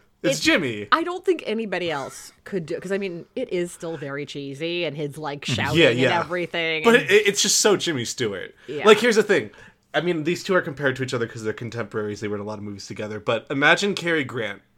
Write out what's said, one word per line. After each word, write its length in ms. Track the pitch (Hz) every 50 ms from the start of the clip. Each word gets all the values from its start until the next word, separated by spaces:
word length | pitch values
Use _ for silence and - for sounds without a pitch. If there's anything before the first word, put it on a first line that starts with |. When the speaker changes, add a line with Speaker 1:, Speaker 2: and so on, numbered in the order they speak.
| _ _ _ _ -
Speaker 1:
It's 160 | 170 - 156
Speaker 2:
It, 20 |
Speaker 1:
Jimmy. 460 | - 311 320 247 160 127 113 104 104 -
Speaker 2:
I 120 | - - 330
don't 200 | 349 359 370 359
think 200 | - 349 311 -
anybody 460 | - 214 226 226 202 185 180 180 170
else 400 | 151 143 131 - - - - - - _ -
could 220 | - 202 190 165
do, 140 | 147 170 -
'cause, 120 | - 180
I 60 | 196 196
mean, 300 | 202 190 170 170 - - _
it 180 | 254 262 - -
is 180 | 180 175 175
still 260 | - - - 165 165 151
very 280 | 151 139 139 143 147
cheesy 580 | 139 - 147 143 139 139 135 160 170 170 175 175
and 120 | 156 139 151
his, 180 | 151 147 135 156
like, 220 | 151 147 143 147
Speaker 3:
Mm-hmm. 120 | - - 135
Speaker 2:
shouting 260 | - 135 139 143 160
Speaker 1:
Yeah, 100 | 165 131
Speaker 2:
and 100 | 117 123
Speaker 1:
yeah. 200 | 127 123 - -
Speaker 2:
everything 640 | - - 175 180 175 165 - 170 165 160 160 156 156
Speaker 1:
But 100 | 233 226
Speaker 2:
and 80 | 254 -
Speaker 1:
it, 80 | 170
it, 160 | 185 214 208 202
it's 140 | 196 - -
just 160 | 202 - -
so 160 | - 220 196 -
Jimmy 260 | - 175 165 127 117
Stewart. 520 | - - - 127 107 98 90 95 95 - _ -
Speaker 2:
Yeah. 180 | - 143 147 -
Speaker 1:
Like, 140 | 208 214 208
here's 200 | 220 247 214 214
the 40 |
thing. 300 | 202 - 196 151 110 101 - - - - - _ _ _ -
I 80 | 151
mean, 220 | 160 180 175 160 147
these 200 | 156 175 175 -
two 120 | - 190
are 60 | 180
compared 340 | 147 170 143 127 147 135 127 127
to 60 | 131
each 100 | 127 131
other 140 | 120 117 113
'cause 160 | - 120 110
they're 100 | 107 107
contemporaries. 680 | - 120 113 104 117 110 101 - 113 104 104 104 101
They 80 | 110 104
were 80 | 104
in 60 | 101
a 40 | 101
lot 120 | 107 107 104
of 60 | 104
movies 240 | 104 104 98 - -
together. 320 | 107 98 107 107 107 107
But 260 | - - 117 110 - -
imagine 440 | 151 135 143 151 170 175 196 208 185
Cary 280 | - 165 170 165 156 139
Grant 380 | 117 110 127 110 101 101 98 - _ _